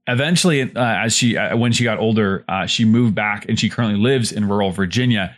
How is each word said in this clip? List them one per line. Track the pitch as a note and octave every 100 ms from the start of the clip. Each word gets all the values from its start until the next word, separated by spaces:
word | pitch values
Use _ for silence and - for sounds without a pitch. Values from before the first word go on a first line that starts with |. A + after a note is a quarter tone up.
| -
eventually, | B2 D3 F3 F#3 C#3+
uh, | C3 -
as | B2 G2 A2+
she, | A2 A#2+ F#2
uh, | G#2 A2+
when | A#2+
she | A#2
got | A#2+ G#2+
older, | A2 A2 G2+ F#2+ -
uh, | F#2 -
she | - A2+
moved | A2+ A#2+
back, | G2+ G#2 G#2 -
and | A2
she | A2
currently | - A#2 G2+
lives | A#2 C3+ G#2+
in | - G2+
rural | G2+ G2
Virginia. | F2 F#2+ A#2 B2+ A2 F#2